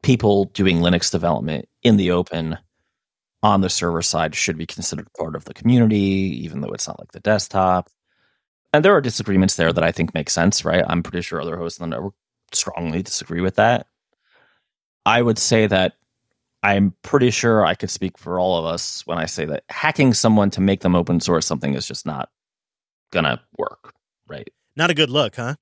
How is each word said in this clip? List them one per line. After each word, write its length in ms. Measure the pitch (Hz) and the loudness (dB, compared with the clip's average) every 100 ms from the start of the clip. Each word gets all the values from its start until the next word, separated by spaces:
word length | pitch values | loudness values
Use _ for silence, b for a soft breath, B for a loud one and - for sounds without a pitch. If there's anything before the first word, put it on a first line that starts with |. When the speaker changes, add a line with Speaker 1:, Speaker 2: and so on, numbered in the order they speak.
Speaker 1:
people 440 | - 123 107 101 98 | 4 4 4 2 2
doing 340 | - 95 85 | 2 2 4
Linux 320 | 87 87 - | 2 2 0
development 580 | 87 85 69 69 73 - _ | -2 0 -2 -4 -8 -10 _
in 140 | 120 104 | 2 4
the 120 | 90 | 4
open 480 | 87 87 82 80 80 _ _ _ _ _ _ _ _ | 0 -2 -6 -6 -8 _ _ _ _ _ _ _ _
on 180 | 107 98 | 2 2
the 80 | 95 | 2
server 320 | - 90 82 | -2 -2 -2
side 320 | 85 80 80 | -2 -2 -4
should 240 | 78 - 80 | -4 -6 -6
be 80 | 85 | -8
considered 480 | - - 73 78 | -8 -8 -10 -12
part 220 | - 80 73 | -10 -10 -10
of 100 | - | -14
the 80 | |
community, 880 | - 113 123 113 104 98 95 95 62 | -4 2 4 4 4 2 0 -2 -6
even 180 | 80 73 | -10 -10
though 100 | 71 | -8
it's 160 | - - | -8 -10
not 100 | - | -10
like 140 | - | -16
the 80 | - | -8
desktop. 720 | - 107 - 98 92 92 - _ _ _ _ _ _ _ _ | 0 0 0 0 2 2 -2 _ _ _ _ _ _ _ _
And 140 | 147 175 | 2 4
there 80 | |
are 80 | 196 | 4
disagreements 540 | 127 - 98 95 95 - | 2 -6 0 2 2 2
there 180 | 82 | 0
that 100 | 82 | 2
I 80 | 82 | 0
think 220 | 85 82 | 0 -4
make 160 | 80 73 | -4 -4
sense, 340 | - 87 - | 0 2 2
right? 200 | 87 87 - | 0 0 0
I'm 140 | 85 | -2
pretty 220 | 85 87 | -4 -8
sure 180 | 85 82 | -8 -8
other 160 | 80 85 | -8 -8
hosts 240 | 85 - | -8 -10
on 80 | 82 | -10
the 60 | 60 | -8
network 180 | 98 _ _ _ _ | -10 _ _ _ _
strongly 500 | - - - 85 82 | -6 -6 -6 -4 -4
disagree 400 | 95 - - 85 | -6 -10 -8 -4
with 140 | 92 - | -2 2
that. 320 | 110 123 - _ _ _ _ _ _ _ _ _ _ _ - | 2 2 -4 _ _ _ _ _ _ _ _ _ _ _ 0
I 160 | 117 | 2
would 160 | 120 110 | 2 0
say 260 | - 113 107 | 2 2 4
that 300 | 98 92 _ _ _ _ _ _ _ | 4 2 _ _ _ _ _ _ _
I'm 320 | 101 101 98 - | 0 2 2 0
pretty 300 | - 143 123 | 0 2 2
sure 340 | 110 120 110 82 | 2 2 4 2
I 80 | |
could 160 | 95 92 | 0 -6
speak 280 | - 95 _ | -6 -8 _
for 180 | - 90 | -6 -2
all 220 | 92 87 | 0 0
of 60 | 82 | -2
us 420 | 85 - - - | -6 -8 -12 -8
when 100 | 85 | -6
I 80 | 80 | -4
say 200 | - 78 | -6 -6
that 180 | 71 _ | -6 _
hacking 440 | - 156 156 135 | -4 -4 2 2
someone 380 | 117 117 107 101 | 4 4 4 2
to 100 | 95 | 2
make 200 | 98 98 | 0 2
them 120 | 92 | 2
open 260 | 90 87 85 | 0 2 -2
source 280 | 82 82 - | 0 0 0
something 260 | 73 71 | -4 -4
is 140 | 67 - | -6 -6
just 180 | - 80 | -10 -10
not 240 | 71 - _ _ _ _ _ _ _ _ | -10 -12 _ _ _ _ _ _ _ _
gonna 300 | 90 78 60 _ - | -2 -2 -4 _ -8
work, 380 | - - - _ _ _ _ | -8 -8 -20 _ _ _ _
right? 260 | - - _ _ - | -16 -16 _ _ -2
Speaker 2:
Not 160 | 170 | 0
a 20 | |
good 160 | 151 147 | 2 2
look, 280 | 139 120 - | 2 0 -2
huh? 180 | 120 151 | -8 -8